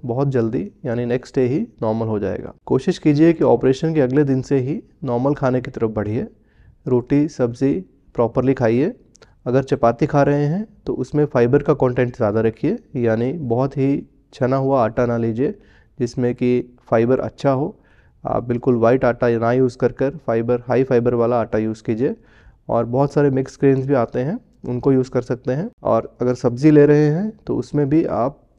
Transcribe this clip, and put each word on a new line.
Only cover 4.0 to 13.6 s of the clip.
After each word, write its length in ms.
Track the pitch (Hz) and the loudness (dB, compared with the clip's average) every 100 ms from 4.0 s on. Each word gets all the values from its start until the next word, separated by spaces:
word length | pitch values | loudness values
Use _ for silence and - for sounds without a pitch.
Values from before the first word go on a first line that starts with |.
अगले 240 | 127 135 | 2 2
दिन 180 | 143 131 | 0 0
से 160 | 127 139 | 0 -2
ही 200 | 127 180 - _ | -2 -6 -10 _
नॉर्मल 300 | 135 120 135 | -4 -2 -2
खाने 260 | 147 131 127 | -2 0 -2
की 100 | 123 | -4
तरफ 200 | 120 113 | -4 -4
बढ़िए, 360 | 110 104 110 220 - _ _ - _ - | -2 -4 -4 -6 -12 _ _ -20 _ -2
रोटी 380 | 123 117 139 151 | -2 2 0 0
सब्ज़ी 460 | - 120 120 135 170 185 _ _ | -2 -4 0 -2 -2 -6 _ _
प्रॉपरली 400 | - 117 135 127 | -2 0 0 0
खाइए। 400 | 135 117 117 160 247 _ _ - _ - | 2 2 2 0 -4 _ _ -20 _ -2
अगर 160 | 127 | -2
चपाती 440 | 135 151 117 120 151 | 0 0 0 2 0
खा 160 | 143 | 2
रहे 240 | 139 143 147 | 2 2 0
हैं 200 | 175 220 - - | -2 -6 -10 -8
तो 80 | |
उसमें 300 | - 127 147 147 | -6 -4 -2 0
फाइबर 360 | 131 120 139 | 2 2 2
का 120 | 147 | 2
कंटेंट 420 | 143 127 123 123 - | 0 0 0 -2 0
ज़्यादा 240 | 110 107 | -2 0
रखिए, 380 | 113 110 143 226 - 131 | -2 -2 -4 -4 -6 -4
यानी 360 | 117 110 120 | 0 0 -2
बहुत 440 | 170 135 117 | -4 -4 -2